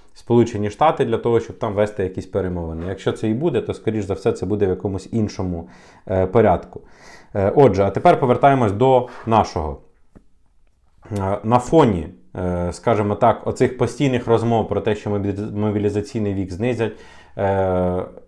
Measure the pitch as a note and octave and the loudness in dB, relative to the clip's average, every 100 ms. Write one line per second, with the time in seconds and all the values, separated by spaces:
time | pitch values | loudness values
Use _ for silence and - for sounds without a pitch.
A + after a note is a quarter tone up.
0 | - - - A#2+ A2+ G#2 G#2 - D#3 D#3 | -20 -12 2 2 4 0 -6 0 2 2
1 | A#2+ A2 A#2+ A#2 A2+ - A2+ G2 G#2 - | 0 -2 0 0 -2 -6 -4 0 -2 -2
2 | F#2 F#2+ - G2+ F#2 F2 E2 D#2+ F2 F#2+ | -6 -6 -6 -4 -4 -4 -6 -8 -8 -6
3 | B2 - A2 A2+ E3+ A#2+ - F#2+ - A2 | -6 -2 -2 -2 0 -2 -4 -6 -4 -4
4 | G2 F#2 A#2 - F#2 G#2 G2 F#2 G2 F#2+ | -4 -2 -2 -2 -2 0 0 0 -4 -6
5 | - A#2 G#2 - F#2 E2+ F2 - - - | -4 -2 -2 -4 -6 -6 -10 -18 -20 -18
6 | - F#2+ F#2 A2+ G#2+ F2 - - - - | -4 0 2 4 4 2 -2 -18 -20 -20
7 | - - - G#2 G2 D3 C3 F#2+ G2 A#2 | -20 -20 -8 -2 2 6 6 6 0 2
8 | F3 E3+ C3 A#2 C#3 C3+ A2 G2+ C3+ B2+ | 4 4 2 4 4 4 2 2 4 4
9 | B2+ - - A2 F#2+ F2+ D#2 C2+ - _ | 2 -6 0 2 2 -2 -6 -8 -16 _
10 | _ - _ _ _ _ _ _ _ _ | _ -20 _ _ _ _ _ _ _ _
11 | - G2+ F#2+ G#2 A2 A#2+ - E3 B2+ F2 | -8 -4 -2 -2 0 0 4 4 4 2
12 | E2 - - - F2+ F2 F2 - - G#3 | -6 -14 -14 -6 -4 -2 -4 -2 0 2
13 | G#2 G#2 - - - - B2 - A#2+ - | 0 2 2 2 -4 0 0 0 -4 0
14 | C#3+ B2 A#2 A2+ A2+ A2+ F#2 G2 G2 G#2 | 0 0 0 0 2 0 0 -2 -2 -2
15 | G#2 G2+ G2+ G2 A2 G#2 G#2+ G#2 G#2 G#2 | -4 -4 -4 -6 -6 -4 -2 0 0 -2
16 | G#2 A2+ G#2 G2 F#2 F2+ B2 A2+ A2 - | -4 -4 -4 -4 -6 -4 -4 -2 -4 -6
17 | - - - - G2 G2 F#2+ F#2 F2+ F2+ | -18 -20 -14 -4 -2 0 0 0 0 -2
18 | - - | -6 -12